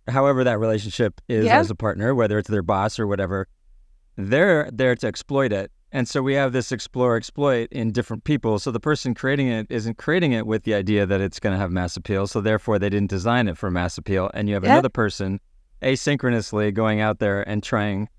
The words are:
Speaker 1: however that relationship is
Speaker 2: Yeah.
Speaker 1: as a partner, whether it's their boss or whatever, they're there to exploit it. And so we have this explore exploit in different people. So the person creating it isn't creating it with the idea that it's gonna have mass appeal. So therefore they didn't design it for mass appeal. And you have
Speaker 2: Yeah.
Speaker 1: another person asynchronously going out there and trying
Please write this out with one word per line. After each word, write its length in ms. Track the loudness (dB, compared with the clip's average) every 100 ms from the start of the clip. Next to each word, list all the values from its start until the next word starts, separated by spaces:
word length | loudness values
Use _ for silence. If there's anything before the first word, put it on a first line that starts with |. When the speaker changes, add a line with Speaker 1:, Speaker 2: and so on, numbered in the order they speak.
| -2
Speaker 1:
however 380 | 2 4 4
that 160 | 2 2
relationship 600 | 2 0 -2 0 0 -2 -2
is 200 | 0 4
Speaker 2:
Yeah. 120 | 4
Speaker 1:
as 120 | 4
a 40 |
partner, 400 | -2 -4 -2 0
whether 240 | 2 2 0
it's 100 | 0
their 140 | -2
boss 380 | 0 0 0 -2
or 80 | -2
whatever, 400 | -2 -2 -4 -6 _ _ -20 -20 _ _ -10
they're 540 | 0 2 4 4 0
there 220 | 0 0
to 140 | 0 -2
exploit 440 | -6 -4 0 0
it. 200 | -2 -6 _ _
And 160 | -4 -2
so 140 | -2
we 140 | 0
have 180 | 0 0
this 180 | 0 -2
explore 460 | -6 -6 -2 0 0
exploit 520 | -2 -2 0 0 -2
in 220 | -4 -2
different 320 | -2 -4 -4
people. 340 | -2 -2 0 0
So 120 | -2
the 100 | -2
person 340 | 0 -2 -2
creating 320 | -4 -2 0 0
it 200 | -2 -4
isn't 260 | -4 -4 -6
creating 360 | -2 0 2
it 140 | 0 0
with 180 | -2
the 100 | 0
idea 320 | 0 2 2 2
that 160 | 0
it's 180 | -2 -2
gonna 160 | -2 0
have 160 | 0
mass 240 | -2 -4 -6
appeal. 300 | -4 -2 -2
So 160 | -2
therefore 360 | 0 0 2 0
they 120 | 2
didn't 180 | 0 0
design 400 | -2 0 2 0
it 80 | -2
for 140 | -4
mass 260 | -2 -2 -4
appeal. 340 | -2 0 0
And 140 | -2 -2
you 60 |
have 100 | 0
Speaker 2:
Yeah. 80 | 4
Speaker 1:
another 160 | 4 4
person 500 | 0 -2 -2 -4 -6 -8 -20 _ -6
asynchronously 960 | -2 0 0 0 2 0 0 0 0
going 260 | 2 2 2
out 200 | 0 0
there 280 | 0 0 -2
and 140 | -4
trying 480 | -2 -2 0 -2 -6